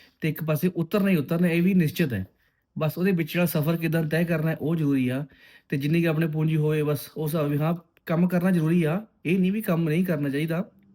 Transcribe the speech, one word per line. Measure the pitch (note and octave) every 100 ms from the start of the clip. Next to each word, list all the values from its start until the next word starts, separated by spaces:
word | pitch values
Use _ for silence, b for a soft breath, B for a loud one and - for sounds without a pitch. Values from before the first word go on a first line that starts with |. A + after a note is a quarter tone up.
| b b
ਤੇ | D#3
ਇੱਕ | D3
ਪਾਸੇ | D#3 D3+ F3+ F3
ਉਤਰਨਾ | D#3+ G#3 G3
ਹੀ | E3
ਉਤਰਨਾ, | C3 E3+ F3
ਇਹ | E3+
ਵੀ | F3+
ਨਿਸ਼ਚਿਤ | F#3 D3+ - D3+
ਹੈ। | G2+ F#2+ _ _ _ _ D3
ਬਸ | D#3 -
ਉਹਦੇ | F#3+
ਵਿੱਚ | F3 D#3+
ਜਿਹੜਾ | E3+ F3
ਸਫ਼ਰ | E3 D3 E3+
ਕਿੱਦਾਂ | E3 E3
ਤੈਅ | D#3 D#3+
ਕਰਨਾ | E3+ D#3+ D#3+
ਹੈ, | D#3+
ਉਹ | C#3+ E3+
ਜ਼ਰੂਰੀ | C#3+ C#3 B2+
ਆ। | C3 D3+ B B B B
ਤੇ | D3
ਜਿੰਨੀ | D3 E3+
ਕੁ | E3
ਆਪਣੇ | D#3 D#3+
ਪੂੰਜੀ | D#3 D#3 D#3
ਹੋਵੇ, | D3+ D#3
ਬਸ | D3 C#3+ - -
ਉਸ | D#3 D#3+
ਹਿਸਾਬ | D3
ਵੀ | D3
ਹਾਂ, | D#3 E3+ - _ -
ਕੰਮ | E3 F3+
ਕਰਨਾ | F3+ F#3
ਜ਼ਰੂਰੀ | F3 D#3+ F3
ਆ। | D3+ F#3 A3 _ -
ਇਹ | F#3+
ਨਹੀਂ | F3+
ਵੀ | G#3+
ਕੰਮ | G#3 E3 E3
ਨਹੀਂ | D#3+ F#3
ਕਰਨਾ | D3+ C#3+
ਚਾਹੀਦਾ। | C#3 D#3+ E3 A3 _ _